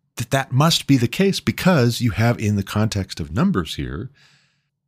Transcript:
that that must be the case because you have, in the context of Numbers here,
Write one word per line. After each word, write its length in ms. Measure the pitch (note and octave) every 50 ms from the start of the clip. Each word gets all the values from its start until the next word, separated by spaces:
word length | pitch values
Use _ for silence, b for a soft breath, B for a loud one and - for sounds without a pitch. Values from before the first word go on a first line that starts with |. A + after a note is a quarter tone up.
| _ _ -
that 160 | - A#2+ -
that 200 | - C3+ C3 -
must 360 | B2 C3 D3+ E3 D#3+ - -
be 100 | - C#3
the 100 | B2+ A#2
case 320 | A2+ - - F#3+ G3 F#3 -
because 600 | - - - - - F3+ F#3 D3 A#2+ A#2+ A#2 -
you 100 | A#2+ A#2
have, 280 | F2 - A2+ A#2+ A#2+ -
in 160 | A2+ G#2 G#2
the 80 | G2+ F#2+
context 560 | - - G#2+ G#2+ G#2 - G2+ F#2 - - -
of 120 | E2 C#2
Numbers 440 | D#2 A2 E3+ G3+ E3 G2+ D#2+ - -
here, 340 | - C#2 B1 C2+ E2+ B2+ C#3 b b b b b b b b b b b b _ _ _